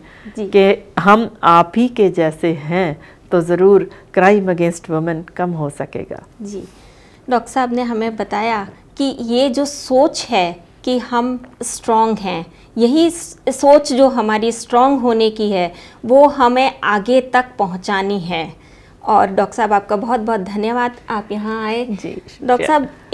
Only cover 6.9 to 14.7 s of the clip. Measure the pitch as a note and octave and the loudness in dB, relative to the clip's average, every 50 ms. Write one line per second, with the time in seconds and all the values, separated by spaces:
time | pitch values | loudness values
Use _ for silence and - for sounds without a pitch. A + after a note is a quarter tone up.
6.9 | - _ - _ _ _ _ - B3 A#3 A#3+ - - C4+ B3+ B3 A#3+ B3 B3 A#3+ | -20 _ -20 _ _ _ _ -4 -4 -4 -4 -4 -4 -4 -2 -2 -2 -4 -4 -4
7.9 | A#3 G#3+ A3 A3+ A3+ G#3+ G3+ G3+ G#3 G3+ A3 A#3 A3+ G#3 F#3 F3+ - - - _ | -4 -4 -4 -4 -6 -6 -8 -6 -6 -4 -4 -4 -4 -4 -6 -10 -14 -20 -20 _
8.9 | _ - C#4 C4+ B3+ - A#3+ A3+ A#3 B3 C4+ C#4+ A#3+ C#4+ C#4+ C#4 - - - - | _ -4 -4 -4 -4 -6 -6 -2 0 2 2 2 0 -2 -4 -4 -6 -10 -6 0
9.9 | C4 B3+ C#4+ C#4 - - - - A#3+ G3 F3+ E3+ F3 - - _ _ _ - C4 | 2 2 2 2 0 -4 -8 -2 0 0 0 -2 -4 -10 -16 _ _ _ -6 -4
10.9 | B3+ B3 A#3 - B3 A#3+ A#3+ B3+ B3+ A#3+ - - - - A#3+ - - - - - | -4 -4 -4 -4 -4 -2 -2 -2 -4 -8 -10 -16 -16 -14 -12 -12 -12 -8 -2 0
11.9 | A3+ A3 A3+ A3 A3 G#3 G3 F#3+ F3+ E3 E3 - - - - - - A3 A#3 A#3 | 2 2 2 2 0 -2 -4 -6 -6 -8 -8 -12 -16 -20 -20 -10 -2 0 2 2
12.9 | C4+ D#4+ E4 E4 E4 - - - - _ - B3+ C4+ - - C#4 C#4+ D4+ D4 - | 4 4 2 2 0 -4 -12 -16 -16 _ -6 -6 -4 2 4 6 6 6 6 2
13.9 | C4+ A#3+ C4+ C4 A#3+ A#3+ G#3+ G#3+ G#3+ G#3 A3 A3+ A3+ A3+ - - | 2 4 4 4 2 0 -2 0 -2 -2 -2 -4 -4 -6 -6 -2